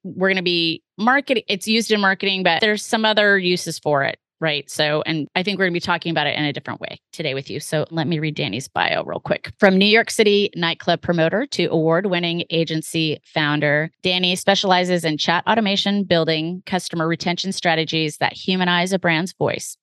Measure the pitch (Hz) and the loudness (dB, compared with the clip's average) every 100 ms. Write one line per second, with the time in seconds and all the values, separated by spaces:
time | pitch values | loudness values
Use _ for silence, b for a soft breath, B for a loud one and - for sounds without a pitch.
0 | 190 - 190 190 180 175 165 160 _ - | -12 -2 0 2 0 0 0 -2 _ -2
1 | 220 269 277 254 - 196 - 220 214 214 | 0 2 0 -2 -2 -4 0 0 2 2
2 | 196 185 196 190 180 165 214 208 - 226 | 2 0 -2 0 2 2 2 0 -2 0
3 | 214 214 208 196 180 180 - 156 151 143 | 2 4 4 4 2 0 -2 -6 0 0
4 | 139 - _ - 160 147 - - 151 151 | 0 -6 _ -6 -4 -4 -4 -2 0 0
5 | - 160 139 185 185 185 185 170 190 170 | -2 -4 -4 -4 -2 0 -2 -2 -2 -4
6 | 175 160 147 - 147 143 131 - - - | -2 -2 -2 -2 -4 -4 -10 -10 -12 -14
7 | _ - 156 135 - 113 - 156 - 165 | _ -8 -6 -6 -8 -10 -4 -4 -2 -2
8 | 147 160 156 147 143 104 - - 85 85 | -2 -2 -2 -4 -4 -6 -4 0 0 0
9 | - 82 - - - - 196 190 202 220 | -4 -6 -4 -6 -6 4 6 6 6 4
10 | - - 208 202 202 - 170 160 - 170 | 4 2 4 4 2 -2 -4 -2 -2 0
11 | - 175 160 190 277 - 175 165 160 165 | 0 0 2 0 -2 -2 0 2 2 2
12 | 202 175 170 170 - 165 160 160 - 165 | 0 -2 -2 -4 -2 -2 -2 -4 -4 -2
13 | 156 139 _ 165 147 147 147 147 160 - | -2 -4 _ -2 0 2 2 0 -2 -4
14 | 185 180 180 185 - 196 202 180 180 175 | -2 0 0 0 2 2 4 2 2 0
15 | 165 151 - 175 - 220 208 196 202 202 | 0 0 0 0 2 0 2 0 0 0
16 | 190 170 160 160 160 180 - 185 - 170 | 2 2 2 0 -2 -6 -4 -4 -4 -2
17 | 160 165 - 175 190 190 180 160 156 160 | -2 -2 -2 -2 -4 -2 0 0 0 -2
18 | 156 - 139 - - 185 180 175 185 190 | -2 -2 -4 -2 -2 0 2 2 0 0
19 | 175 160 185 - 139 - - - | 2 0 -2 -4 -4 -4 -10 -16